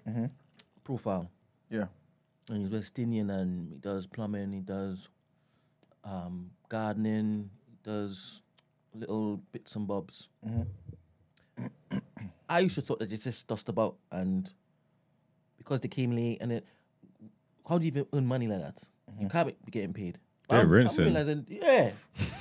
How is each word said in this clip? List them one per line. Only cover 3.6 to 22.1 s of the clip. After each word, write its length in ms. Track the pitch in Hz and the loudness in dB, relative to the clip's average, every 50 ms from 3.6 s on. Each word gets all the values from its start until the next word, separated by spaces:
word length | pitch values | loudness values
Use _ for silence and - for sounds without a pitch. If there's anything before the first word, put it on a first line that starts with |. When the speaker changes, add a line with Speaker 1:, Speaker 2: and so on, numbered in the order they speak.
| 85 - - | -6 -8 -10
Speaker 2:
he 40 | 67 | -10
does 280 | - 101 98 98 92 | -6 -4 -4 -4 -6
plumbing, 460 | 95 - 120 110 104 104 101 98 98 98 | -8 -8 -6 -6 -4 -4 -4 -4 -4 -6
he 80 | 95 | -6
does, 480 | 92 95 95 98 98 98 92 92 - - _ _ _ _ _ _ _ _ _ _ _ _ _ _ _ _ _ _ - | -6 -6 -4 -4 -4 -4 -6 -8 -12 -16 _ _ _ _ _ _ _ _ _ _ _ _ _ _ _ _ _ _ -14
um, 460 | 101 95 90 87 87 90 90 90 90 - _ _ - | -10 -10 -8 -8 -8 -8 -10 -10 -12 -16 _ _ -8
gardening, 800 | 113 110 110 107 104 107 110 110 107 107 107 107 107 104 104 98 101 - _ | -4 -2 -2 -2 0 0 0 0 0 0 0 0 0 -2 -4 -8 -14 -20 _
he 80 | - - - - | -20 -20 -16 -10
does 580 | 107 107 104 104 101 98 95 - - - - _ _ _ - - _ _ _ _ _ - | -8 -6 -4 -4 -6 -8 -10 -12 -14 -16 -18 _ _ _ -20 -20 _ _ _ _ _ -14
little 440 | 113 113 - 110 107 107 107 104 98 - - | -12 -6 -4 -2 -2 0 -2 -2 -4 -8 -12
bits 240 | - 123 - - - | -16 -14 -12 -10 -6
and 100 | 107 104 | -6 -4
bobs. 420 | 98 101 98 - - - - - - _ _ - | -2 -4 -4 -6 -8 -12 -18 -18 -20 _ _ -8
Speaker 1:
Mm-hmm. 140 | 110 113 113 90 92 95 - - - - - _ _ _ _ _ _ _ - _ _ - - - - - - _ - - - - - - - 110 90 - _ _ - | -4 -2 -2 -2 -4 -6 -12 -16 -18 -18 -18 _ _ _ _ _ _ _ -20 _ _ -12 -10 -10 -10 -10 -14 _ -6 -6 -6 -6 -8 -12 -14 -12 -14 -14 _ _ 2
Speaker 2:
I 100 | 170 175 | 4 4
used 160 | 190 180 185 | 4 4 2
to 60 | 147 | -2
thought 180 | 135 - 131 - | -4 -4 -4 -4
that 120 | 110 95 | -4 -6
it's 120 | 110 107 - | -6 -6 -6
just 240 | 131 113 - - | -6 -6 -6 -6
dust 220 | - 113 101 - - | -6 -6 -4 -4 -2
about, 260 | 92 110 110 95 - - _ - | 0 0 0 0 0 -6 _ -8
and 400 | - 92 92 95 95 95 92 - - _ _ _ _ _ _ _ _ _ _ _ _ _ _ _ _ _ _ _ _ | -4 -2 0 0 0 0 -2 -4 -10 _ _ _ _ _ _ _ _ _ _ _ _ _ _ _ _ _ _ _ _
because 220 | - - - 139 123 | -14 -6 -2 -2 -2
they 80 | - | -2
came 280 | - - 131 127 120 120 | -2 -2 0 0 2 2
late, 240 | 117 120 117 113 - | 2 2 0 0 -2
and 100 | - 120 | -2 -2
it, 140 | 117 117 - - _ _ _ _ _ _ - - _ - 110 107 - _ _ _ _ _ - | -2 -2 -4 -8 _ _ _ _ _ _ -20 -20 _ -20 -20 -20 -20 _ _ _ _ _ -4
how 100 | - 165 | 0 2
do 80 | 175 160 | 2 2
you 60 | 160 | 2
even 140 | 131 143 135 - - | 0 0 -2 0 0
earn 120 | 143 131 | 2 2
money 220 | 120 131 131 117 | 2 2 2 0
like 120 | 110 101 92 | 0 0 -2
that? 200 | 73 71 - - - - _ _ _ | -4 -6 -10 -14 -20 -20 _ _ _
You 60 | - 101 | -14 -8
Speaker 1:
Mm-hmm. 140 | 104 104 | -4 -4
Speaker 2:
can't 380 | 95 - 170 160 135 - - - | 0 2 2 0 0 -2 -8 -10
be 60 | - | -6
getting 220 | 95 113 98 92 98 | -4 -4 -4 -4 -4
paid. 240 | 107 98 87 - - _ _ _ _ _ - | -6 -6 -6 -8 -10 _ _ _ _ _ 4
Speaker 3:
They're 100 | 113 117 | 6 8
Speaker 2:
I'm, 60 | 95 | 10
I'm 60 | 80 | 10
Speaker 3:
rinsing. 340 | 85 113 127 - - - 82 | 10 10 8 8 6 6 6
Speaker 2:
realizing, 400 | - - - - 151 151 151 - - | 6 6 4 4 2 0 -2 -4 -8
yeah. 420 | - - - 339 262 220 131 107 95 - - - | -6 0 6 8 8 8 8 6 2 -4 -14 -10